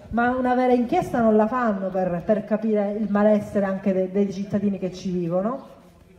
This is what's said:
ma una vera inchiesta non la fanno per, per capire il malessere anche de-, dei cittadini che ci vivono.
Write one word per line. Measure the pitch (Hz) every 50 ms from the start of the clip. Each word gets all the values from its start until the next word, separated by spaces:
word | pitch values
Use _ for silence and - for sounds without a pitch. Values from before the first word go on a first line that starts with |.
| - -
ma | 214 220 233 247
una | 247 254 254 247 247
vera | 247 254 254 247
inchiesta | 247 240 233 - 359 339 - - 254
non | 233 226 214
la | 214 214
fanno | 214 262 254 247 226 202 190 190 190
per, | 180 185 185 180 175 170 170
per | - 214 202 202
capire | - 220 208 220 226 214 208 202 202 202 208
il | 220 196
malessere | 202 202 208 214 214 208 202 - - 208 196
anche | 196 190 190 - 202 190
de-, | 185 185 185
dei | 185 202 202 196 175
cittadini | 190 202 - - 202 196 208 196 180
che | 180 180 180
ci | - - 196
vivono. | 175 180 175 165 170 180 196 220 262 277 - - - - - - - - - - -